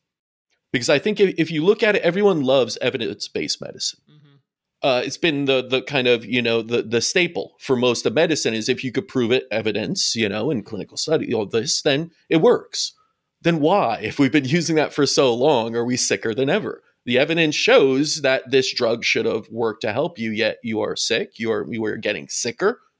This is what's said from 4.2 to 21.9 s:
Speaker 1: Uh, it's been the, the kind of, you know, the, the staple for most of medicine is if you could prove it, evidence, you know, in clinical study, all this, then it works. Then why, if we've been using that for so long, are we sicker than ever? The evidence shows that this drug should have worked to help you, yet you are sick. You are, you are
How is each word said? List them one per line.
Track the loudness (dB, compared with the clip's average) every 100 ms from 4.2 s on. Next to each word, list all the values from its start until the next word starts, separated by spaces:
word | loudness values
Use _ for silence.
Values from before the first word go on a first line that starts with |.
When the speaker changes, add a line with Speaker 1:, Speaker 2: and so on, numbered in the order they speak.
| _ _ _ _ _ _
Speaker 1:
Uh, | 0 0
it's | -2 -2
been | -2 0 2
the, | 2 2
the | -2
kind | -2 0 2
of, | 2
you | 0 -2
know, | 0 0
the, | 0 -2
the | 0 -2
staple | 0 0 0 -4 -10 _
for | -2 2
most | 2 2 0
of |
medicine | 2 2 0 -2
is | -2 -2
if | -2
you | -2
could | -6 -4
prove | -2 0
it, | 0 -2
evidence, | -4 -2 -2 -4 -4 -4 -2
you | -2
know, | -2 -4
in | -4
clinical | -6 -12 -10 -8
study, | -2 -2 -2
all | -4 -2
this, | -2 -2 -2
then | 0 0 -2 _ 0
it | 2
works. | 4 2 -2 -8 -8 -10 _ _ _ _
Then | 0 2
why, | 2 2 0 -2
if | -4 0
we've | 2
been | 2 2
using | 0 0 0
that | 0
for | 0 0
so | 4 2
long, | 4 4 2 0 -2
are | -2
we | -2
sicker | -2 -2 -2 -2
than | 0
ever? | 0 -2 -10 _ _ 0
The | 2
evidence | 2 2 0 2
shows | 4 6 6 2 0 0
that | 0 0 2
this | 0 2
drug | 0 0 0
should | 0 0 0
have | -2 -6
worked | -4 -4 -2
to | -4
help | -2 -2 -4
you, | -4
yet | 0 -2 -2
you | -4 -2
are | -2 -4
sick. | -2 -2 -4 -6
You | -4
are, | -4 -4
you | -6
are | -6